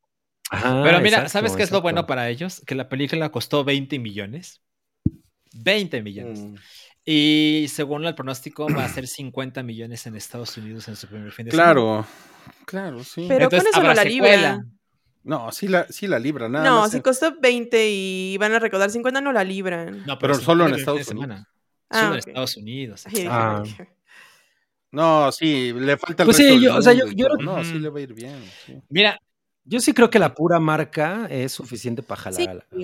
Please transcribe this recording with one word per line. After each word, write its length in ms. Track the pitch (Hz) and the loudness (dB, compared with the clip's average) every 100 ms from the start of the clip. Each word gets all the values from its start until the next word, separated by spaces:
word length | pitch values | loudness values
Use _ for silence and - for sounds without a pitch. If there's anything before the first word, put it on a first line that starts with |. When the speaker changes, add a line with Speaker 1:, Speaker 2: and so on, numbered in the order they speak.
| _ _ _ _ - | _ _ _ _ -10
Speaker 1:
Ajá, 300 | 98 120 131 | -4 0 2
Speaker 2:
Pero 140 | 151 175 | 4 4
mira, 160 | 214 214 | 4 2
Speaker 1:
exacto, 120 | 143 | 0
Speaker 2:
¿sabes 220 | 202 214 190 | -2 -2 -2
qué 80 | |
es 60 | 190 | -2
lo 60 | 196 | 0
Speaker 1:
exacto. 40 | |
Speaker 2:
bueno 240 | 175 170 160 | 0 -2 -4
para 220 | 131 120 | -4 -4
ellos? 340 | 120 180 - - | -6 -10 -12 -10
Que 80 | 135 | -8
la 140 | 127 | -6
película 400 | 135 143 165 156 | -6 -4 -4 -4
costó 320 | 120 - 147 | -6 -2 -2
veinte 360 | 139 139 135 143 | 0 -2 -4 -8
millones. 640 | 113 101 101 143 185 - _ _ _ _ - - _ _ _ | -8 -10 -12 -14 -18 -20 _ _ _ _ -6 -6 _ _ _
Veinte 480 | 113 117 214 180 127 | -6 0 0 -2 -6
millones. 380 | 104 101 120 107 | -8 -12 -12 -14
Speaker 3:
Mm. 160 | 104 101 - - - _ - | -14 -20 -20 -20 -20 _ 0
Speaker 2:
Y 600 | 151 151 151 151 156 147 | 2 4 4 2 0 -4
según 360 | - 143 147 165 | -6 -6 -6 -6
el 80 | 156 | -8
pronóstico, 520 | 131 127 160 147 151 | -8 -10 -12 -8 -4
va 140 | 147 127 | -4 -4
a 40 | |
ser 180 | - 127 | -8 -12
cincuenta 560 | - 135 131 131 127 | -12 -12 -10 -10 -10
millones 420 | 123 113 117 117 120 | -12 -12 -12 -14 -14
en 100 | 107 | -16
Estados 400 | - 120 113 - | -14 -14 -14 -14
Unidos 300 | 107 110 113 | -14 -14 -14
en 80 | 104 | -16
su 120 | 95 | -16
primer 240 | 107 104 | -16 -16
fin 140 | - 117 | -14 -2
de 60 | |
Speaker 3:
Claro, 520 | 160 170 143 113 110 | 6 6 6 4 0
Speaker 2:
semana. 40 | 110 - - - - _ - | -4 -14 -20 -20 -20 _ -14
Speaker 3:
claro, 380 | 185 190 123 | -12 -10 -12
sí. 220 | 131 - 175 | -14 -10 0
Speaker 4:
Pero 180 | 262 254 | 4 4
Speaker 2:
Entonces, 180 | - | 4
Speaker 4:
con 60 | 415 | 4
eso 80 | 339 | 4
no 60 | 320 | 6
Speaker 2:
habrá 140 | 220 | 4
Speaker 4:
la 60 | 202 | 4
libra. 200 | 254 202 | 4 6
Speaker 2:
secuela. 340 | 202 156 - 120 _ _ _ _ _ | 6 4 -2 -10 _ _ _ _ _
Speaker 3:
No, 280 | - 147 113 | -8 -8 -8
sí 160 | - 196 | -8 0
la, 200 | 180 175 | 0 0
sí 180 | - 202 | -6 -4
la 120 | 131 | -2
libra, 300 | 127 143 113 | -2 -4 -4
nada 160 | 135 277 | 0 4
Speaker 4:
No, 120 | 233 | 4
Speaker 3:
más 100 | 214 | 4
Speaker 4:
si 60 | 220 | 0
Speaker 3:
en 60 | |
Speaker 4:
costó 360 | - 254 320 330 | -2 0 -2 2
veinte 480 | 254 240 233 233 220 | 2 2 0 2 2
y 480 | 196 190 185 185 190 | 0 -4 -4 -4 -2
van 160 | 214 | 0
a 60 | 226 | 0
recortar 300 | 226 190 202 | 0 0 0
cincuenta, 300 | 233 254 262 | 0 -2 -2
no 100 | 277 | -2
la 120 | 240 | -2
libran. 560 | 190 190 185 175 165 202 196 | -2 -4 -6 -6 -8 -12 -10
Speaker 2:
No, 140 | 135 | -4
Speaker 3:
Pero 0 | |
Speaker 2:
pero 140 | 139 139 | 0 0
Speaker 3:
solo 320 | - 170 165 | 4 4 4
en 80 | 127 | 2
Speaker 2:
cincuenta 40 | |
Speaker 3:
Estados 280 | 135 147 139 | -2 -4 -4
Speaker 2:
fin 100 | - | -10
de 60 | |
Speaker 3:
Unidos. 140 | 139 98 | -10 -12
Speaker 2:
semana. 120 | 104 _ _ _ - | -18 _ _ _ -4
Speaker 4:
Ah, 100 | 226 | 0
Speaker 2:
Solo 140 | 214 | 0
en 60 | 135 | -2
Speaker 4:
ok. 80 | - | -6
Speaker 2:
Estados 300 | 127 127 110 | -8 -8 -8
Unidos, 500 | 107 131 127 98 196 | -12 -10 -12 -14 -10
Speaker 4:
Ay, 60 | |
Speaker 2:
exacto. 180 | 208 175 | -6 -2
Speaker 1:
Ah. 320 | 120 113 104 104 107 - _ _ - - _ _ _ _ _ _ | 0 0 -2 -8 -14 -20 _ _ -20 -20 _ _ _ _ _ _
Speaker 3:
No, 400 | 143 165 156 143 | 0 4 4 2
sí, 400 | - 156 143 123 | 0 0 0 -2
le 240 | 120 135 143 | -2 0 -2
falta 260 | - 165 | -2 2
el 40 | 175 | 6
Speaker 1:
Pues 100 | 233 | 8
Speaker 3:
resto 160 | 285 | 8
Speaker 1:
sí, 60 | 262 | 8
Speaker 3:
del 40 | |
Speaker 1:
yo, 120 | 247 233 | 6 6
o 60 | |
sea, 120 | 220 | 6
Speaker 3:
mundo 120 | 247 254 | 6 4
Speaker 1:
yo, 60 | |
Speaker 3:
y 40 | 202 | 0
Speaker 1:
yo 120 | 262 | 0
Speaker 3:
todo, 100 | 302 | 0
Speaker 1:
creo 180 | 151 180 | -2 -6
Speaker 3:
¿no? 60 | |
Sí 60 | 170 | -4
Speaker 2:
Ujú. 80 | 160 | -6
Speaker 3:
le 100 | 151 | -6
va 100 | 143 | -8
a 20 | |
ir 120 | 131 | -12
bien, 300 | 110 123 139 98 - - | -14 -16 -16 -18 -20 -20
sí. 80 | 135 - | -20 -4
Speaker 2:
Mira. 300 | 156 208 170 _ _ _ _ - | 2 2 0 _ _ _ _ -6
Speaker 1:
Yo 140 | 233 | -2
sí 140 | 269 | 2
creo 160 | 240 233 | 4 6
que 80 | 226 | 6
la 160 | 156 | 2
pura 260 | - 165 170 | 2 2 2
marca 680 | 156 156 151 160 151 208 226 | 2 0 -2 -2 -2 -4 -6
es 220 | 139 131 | -6 -6
suficiente 500 | - 127 117 123 117 | -8 -12 -10 -8 -8
pa' 140 | - 98 | -8 -10
Speaker 4:
Sí. 60 | |
Speaker 1:
jalar, 420 | - 92 349 90 - - | -8 -6 -6 -8 -14 -12